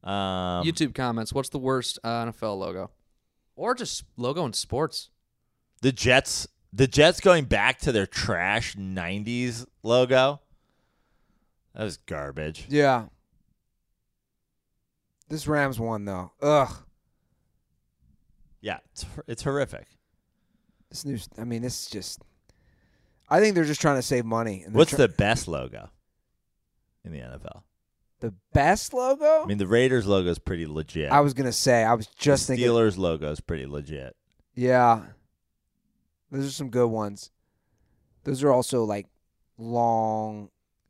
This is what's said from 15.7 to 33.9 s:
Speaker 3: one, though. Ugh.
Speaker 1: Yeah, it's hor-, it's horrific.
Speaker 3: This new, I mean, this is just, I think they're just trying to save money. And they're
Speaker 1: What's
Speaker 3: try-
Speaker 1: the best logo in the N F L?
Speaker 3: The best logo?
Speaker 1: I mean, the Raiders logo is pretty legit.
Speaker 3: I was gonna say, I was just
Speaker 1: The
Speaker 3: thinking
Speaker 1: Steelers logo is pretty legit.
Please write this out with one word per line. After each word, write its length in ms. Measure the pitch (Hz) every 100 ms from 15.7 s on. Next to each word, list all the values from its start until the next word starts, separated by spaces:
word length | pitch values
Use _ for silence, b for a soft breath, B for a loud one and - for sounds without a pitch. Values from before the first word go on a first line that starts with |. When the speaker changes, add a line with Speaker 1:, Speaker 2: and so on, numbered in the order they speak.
| 117
Speaker 3:
one, 240 | 113 110 101
though. 280 | 95 92 _
Ugh. 420 | 143 151 131 - - _ _ _ _ _ _ _ _ _ _ _ _ _ _ _ _ _
Speaker 1:
Yeah, 200 | 101 92 _
it's 120 | -
hor-, 220 | - - -
it's 160 | 117
horrific. 440 | 156 139 135 - - _ _ _ _ _ _ _ _ _ _
Speaker 3:
This 160 | 156 147
new, 120 | 123 - -
I 60 |
mean, 180 | 117 117
this 220 | 123 127 -
is 20 |
just, 320 | 107 90 - - _ _ _ _ _ _ _ _ _ _
I 100 | 160
think 160 | 214 185
they're 80 |
just 180 | 156 147
trying 140 | 156 139
to 40 |
save 240 | 123 131 113
money. 380 | 113 117 95
And 100 | 85
they're 60 | 110
Speaker 1:
What's 120 | 165
Speaker 3:
try- 60 | -
Speaker 1:
the 100 | 120
best 380 | 82 101 117 -
logo 420 | 76 64 53 50 _ _ _ _ _ _ _ _ _ _ _ -
in 60 |
the 80 | 78
N 100 | 60
F 80 | 64 -
L? 180 | - _ _ _ _ _ _
Speaker 3:
The 140 | 117 95 _
best 400 | - 143 208 -
logo? 500 | 254 254 277 302 311
Speaker 1:
I 20 | 302
mean, 100 | 202
the 100 | 190
Raiders 400 | 117 127 127 101
logo 220 | 98 90
is 100 | 85
pretty 260 | - 87 80
legit. 460 | 76 78 78 76
Speaker 3:
I 80 | 143
was 140 | 143
gonna 180 | 127 131
say, 320 | 113 - 120
I 100 | 110
was 140 | 117 107
just 400 | _ 147 139 104
Speaker 1:
The 80 | 127
Speaker 3:
thinking 160 | 120
Speaker 1:
Steelers 260 | 117 110 92
logo 320 | 90 80 76
is 100 | 76
pretty 240 | - 82 67
legit. 500 | 73 71